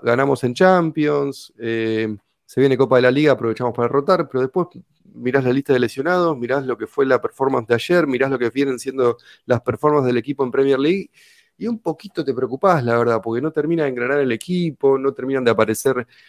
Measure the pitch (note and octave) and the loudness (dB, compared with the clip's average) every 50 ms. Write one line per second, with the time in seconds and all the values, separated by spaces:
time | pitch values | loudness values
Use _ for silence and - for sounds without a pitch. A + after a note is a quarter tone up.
0 | - A#2 A#2+ B2+ C#3 C#3 C#3 - - B2 B2 - F#3 F#3 F#3 F3+ E3+ D#3+ D#3 D#3+ | -2 0 0 2 2 0 0 0 -2 -4 0 4 4 4 4 4 2 0 -2 -2
1 | D3 D3 D3 C#3+ C#3 C#3 C3+ - - - _ - A#2+ A2+ A2+ A2+ A2 A2 A2 A2 | -2 0 0 -2 -2 -4 -6 -10 -18 -20 _ -10 -6 -4 -4 -2 -2 -2 -2 -2
2 | A2 G#2+ G#2+ G#2 _ _ _ _ _ _ - B2+ C3+ C#3 C3 A#2+ C3+ A#2 C3 B2+ | -4 -4 -6 -10 _ _ _ _ _ _ 0 2 2 2 4 2 2 4 4 4
3 | B2 B2+ C3 C#3+ D3+ D3 B2+ - A#2 A2+ A2 - B2 A#2+ A2 - A#2+ A#2+ - C#3+ | 4 4 4 4 2 2 2 2 0 -4 -4 -2 -4 -4 -2 -2 -2 0 0 -2
4 | C#3+ G3 F#3 E3+ D#3 C3+ - B2+ C3 C3 - F3+ E3+ - - F3+ - _ _ _ | 0 2 0 0 0 -4 -2 -4 -4 -2 -2 -4 -4 -4 -8 -18 -20 _ _ _
5 | _ _ _ A#2+ A#2+ B2+ B2 C#3 C3 B2+ B2+ C#3 C#3 - C3+ B2 B2 A2+ - C3+ | _ _ _ -6 -4 0 0 0 0 2 0 0 0 0 2 2 2 -2 -4 -4
6 | C3+ E3+ F3+ F3+ F3 E3 D3+ B2 A#2+ A#2+ C3 C#3+ C3+ B2+ A#2 G#2+ G#2+ - - - | -4 -2 0 0 0 0 -2 -4 -4 -4 -4 -4 -2 -4 -6 -6 -8 -8 -2 -2
7 | C#3 C3 B2+ A#2+ - - - - C3+ C3+ C3+ B2+ A2+ - A#2+ A#2 - - F3 F3 | 2 2 2 2 0 -4 -4 -2 -2 0 0 -2 0 0 0 0 2 0 2 2
8 | D#3+ C#3 B2+ A#2+ C3+ C3+ C3+ A#2+ A#2+ A2+ G#2+ C3 C#3 C#3 B2+ A#2 - C3+ B2+ C3+ | 2 0 0 0 0 0 0 -2 -2 -2 0 -2 -2 -2 -2 -4 -8 -8 -2 0
9 | B2+ A#2+ A#2 - _ - - _ _ - B2 A#2 - - A#2 - - D3+ D3+ D3 | 0 0 0 -2 _ -20 -20 _ _ -2 -2 0 0 -4 -4 0 2 2 2 4
10 | C3 B2 B2 A#2+ A#2 C#3 C#3 C#3 C3+ B2+ - C3+ C#3 C#3 C3+ C3 C#3 D#3+ F#3 G3 | 2 2 0 0 -2 -4 -4 -4 -4 -2 0 2 2 2 2 2 2 0 0 -2
11 | - - _ _ _ _ _ _ _ _ _ _ F3+ A3+ A#3 A3 - E3+ D#3 - | -4 -10 _ _ _ _ _ _ _ _ _ _ -6 -6 -6 -4 -6 -6 -8 -6
12 | - G3 - - D3 C3+ A#2+ A#2+ C3 A2+ B2 C3 - F#3+ F3 D3 A#2+ A#2 A#2 A#2+ | -12 -10 -8 -6 -4 -4 -4 -4 -4 -4 -4 0 2 2 2 2 2 2 2 2
13 | A#2+ A#2+ A2+ A2 F#2 A2+ A2+ A#2+ C#3 D#3+ D#3 D3+ D3 D#3 E3+ E3 D3+ C#3 B2+ A#2+ | 2 2 0 0 -2 -4 -4 -4 -4 -2 -2 -2 -2 0 -2 0 -2 -2 -2 -4
14 | A#2+ B2+ C#3+ D3 C#3 B2+ A2+ A2 - - F3+ F3+ F3 D#3+ C3 - - C3+ C3+ C3+ | -4 -2 0 0 0 0 -2 -4 -4 -4 -2 -2 -2 -2 -4 0 2 2 2 2
15 | C3+ C#3 C3+ - B2+ C3+ C3+ C3 B2 A#2 A2 G#2+ A2 G#2 A2 - - C3+ B2+ B2 | 0 -2 -4 -4 -6 -4 -4 0 2 2 4 4 2 0 0 0 0 0 0 0
16 | A#2+ - _ _ _ | -4 -8 _ _ _